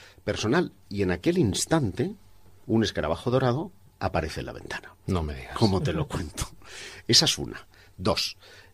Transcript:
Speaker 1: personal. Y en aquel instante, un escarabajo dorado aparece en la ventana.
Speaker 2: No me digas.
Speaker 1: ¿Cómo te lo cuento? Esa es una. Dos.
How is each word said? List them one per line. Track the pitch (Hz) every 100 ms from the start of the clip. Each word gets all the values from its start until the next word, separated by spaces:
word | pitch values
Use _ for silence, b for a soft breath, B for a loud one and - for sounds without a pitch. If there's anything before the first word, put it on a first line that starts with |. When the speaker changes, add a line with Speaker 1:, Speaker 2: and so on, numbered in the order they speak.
| B B
Speaker 1:
personal. | - 101 107 156 180 - -
Y | 101
en | 92
aquel | 87 165 180
instante, | 117 87 - 160 113 - 160 220 - - - - -
un | 110
escarabajo | 104 - 76 82 123
dorado | 127 127 127 202 - - _
aparece | 95 - 78 -
en | 62
la |
ventana. | - - - - - -
Speaker 2:
No | 92
me | 78
digas. | 69 - -
Speaker 1:
¿Cómo | 113 95
te | 80
lo | 80 76
cuento? | 85 78 - - - B B B B -
Esa | 117 151
es | -
una. | 62 50 - b b -
Dos. | 92 - - - B B B